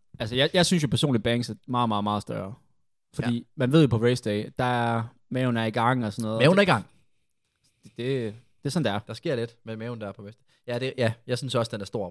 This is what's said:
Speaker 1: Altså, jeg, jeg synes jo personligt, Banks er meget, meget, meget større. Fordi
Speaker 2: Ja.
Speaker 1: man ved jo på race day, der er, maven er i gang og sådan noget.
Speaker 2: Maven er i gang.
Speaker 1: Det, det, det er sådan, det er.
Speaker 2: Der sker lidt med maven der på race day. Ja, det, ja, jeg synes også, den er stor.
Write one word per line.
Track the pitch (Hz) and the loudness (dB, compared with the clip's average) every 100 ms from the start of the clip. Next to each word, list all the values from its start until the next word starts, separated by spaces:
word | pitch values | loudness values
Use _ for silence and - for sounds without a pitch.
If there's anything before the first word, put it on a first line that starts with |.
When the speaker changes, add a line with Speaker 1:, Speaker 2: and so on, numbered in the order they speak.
| _ - | _ -8
Speaker 1:
Altså, | 113 123 | -4 0
jeg, | 143 | 2
jeg | 180 170 | 4 4
synes | 180 | 4
jo | 143 | 2
personligt, | 113 151 120 | 2 2 2
Banks | 117 120 117 | 2 0 -2
er | 107 - | -8 -4
meget, | 120 120 | 0 2
meget, | 104 | 0
meget | 104 104 | 0 -2
større. | - 110 98 117 _ _ _ _ _ | -4 -8 -8 -12 _ _ _ _ _
Fordi | - 117 117 | -6 -4 -4
Speaker 2:
Ja. | - - | -6 -4
Speaker 1:
man | 127 | 2
ved | 156 | 6
jo | 143 | 6
på | 113 | 4
race | 120 123 | 2 2
day, | 110 104 107 - | 0 -4 -4 -4
der | 123 | -2
er, | 123 117 117 117 - - | 0 0 -2 -4 -12 -8
maven | 127 127 117 | -2 0 0
er | 113 | -2
i | |
gang | 113 117 127 110 | 0 2 2 -2
og | |
sådan | 101 | -6
noget. | 110 113 | -4 2
Speaker 2:
Maven | 135 190 | 4 6
er | |
i | 196 | 4
gang. | 120 92 _ _ _ _ _ _ _ _ _ | 2 -2 _ _ _ _ _ _ _ _ _
Speaker 1:
Det, | - - | -20 -8
det, | 120 135 113 110 _ _ | -4 -4 -4 -8 _ _
det | 139 | -4
er | |
sådan, | 170 127 | -2 0
det | |
er. | 101 | -2
Speaker 2:
Der | - | -6
sker | 117 170 127 | -10 -6 -4
lidt | 117 - | -6 -10
med | - 110 | -14 -10
maven | 113 120 | -10 -10
der | 104 | -10
på | 98 | -12
race | 104 - | -18 -20
day. | _ _ - | _ _ -8
Ja, | 120 | -4
det, | 131 - | -4 0
ja, | 113 113 - | 0 0 -6
jeg | 123 | -6
synes | 131 123 | -2 -2
også, | 113 | -2
den | 110 | -6
er | 95 | -8
stor. | 117 92 | -6 -6